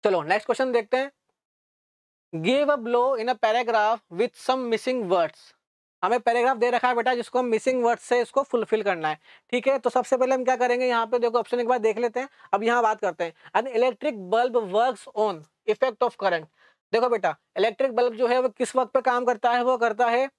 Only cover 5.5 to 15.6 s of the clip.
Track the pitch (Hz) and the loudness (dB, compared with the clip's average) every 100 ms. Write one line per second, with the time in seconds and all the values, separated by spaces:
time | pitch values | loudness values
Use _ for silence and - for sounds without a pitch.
5.5 | _ _ _ _ _ 185 240 233 233 240 | _ _ _ _ _ -2 0 0 2 2
6.5 | 262 240 240 247 240 220 247 226 247 247 | 2 0 2 0 0 0 -2 -2 -2 0
7.5 | 220 - 254 233 233 - 247 233 - 277 | 0 0 0 0 -2 0 -2 0 -2 -2
8.5 | 240 214 220 202 175 156 151 _ - _ | -4 -2 -2 0 -2 -4 -6 _ -20 _
9.5 | 247 262 269 240 262 220 254 254 262 254 | -2 0 0 0 0 0 0 2 2 0
10.5 | 254 247 247 254 233 226 247 233 233 220 | 0 2 2 2 0 0 0 0 -2 -2
11.5 | 247 233 247 214 214 240 247 269 _ - | -2 0 2 2 0 -2 -4 -8 _ -4
12.5 | 202 226 240 226 214 196 165 170 - - | -2 2 2 2 0 -4 -4 -6 -6 -4
13.5 | - 254 226 254 226 294 226 180 220 247 | -2 0 0 0 0 -6 -6 -2 0 2
14.5 | 240 208 202 247 226 - 214 214 170 151 | 0 0 0 0 -2 -10 -2 -2 -2 -14
15.5 | _ | _